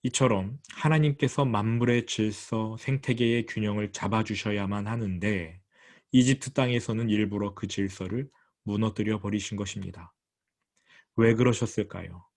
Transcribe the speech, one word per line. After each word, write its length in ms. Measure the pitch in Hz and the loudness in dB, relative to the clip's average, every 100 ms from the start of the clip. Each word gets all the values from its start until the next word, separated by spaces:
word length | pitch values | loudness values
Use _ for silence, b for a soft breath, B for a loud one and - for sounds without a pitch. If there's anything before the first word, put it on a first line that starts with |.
이처럼 540 | 127 - 127 101 95 135 - | -2 2 2 2 -2 -8 -16
하나님께서 720 | - 151 156 151 143 135 - | 0 4 4 4 2 0 2
만물의 600 | 131 107 110 117 120 120 117 | 0 2 0 2 4 2 0
질서, 720 | - 107 107 - 113 110 113 | -2 -2 -2 -6 -4 -4 -6
생태계의 680 | - 135 - 117 117 120 117 | -4 -2 -2 0 2 2 -2
균형을 460 | - 107 104 104 | -2 -2 -2 -4
잡아주셔야만 920 | - - 110 110 101 107 104 98 104 104 | -4 -2 0 0 -2 -2 -2 -2 -4 -4
하는데 720 | 117 107 90 101 101 82 90 _ b b b b | -4 -4 -2 -2 -2 -4 -14 _ b b b b
이집트 420 | 127 123 135 - | 6 6 2 0
땅에서는 560 | - 127 127 - 110 117 | 0 2 0 -2 -2 2
일부러 460 | 104 107 104 101 | 2 2 0 -4
그 120 | 98 95 | -4 -6
질서를 600 | - 98 - 92 113 139 b b b | -2 -4 -4 -6 -4 -6 b b b
무너뜨려 560 | - 104 110 98 107 107 | -4 0 0 0 -2 -2
버리신 360 | 101 104 - 101 | -2 -4 -4 -6
것입니다. 560 | 98 101 92 90 87 _ _ _ _ _ _ b b b b - | -6 -6 -10 -12 -18 _ _ _ _ _ _ b b b b 4
왜 180 | 113 | 4
그러셨을까요? 920 | 113 123 113 117 - 104 92 90 90 _ | 6 4 2 -2 -4 -6 -8 -14 -16 _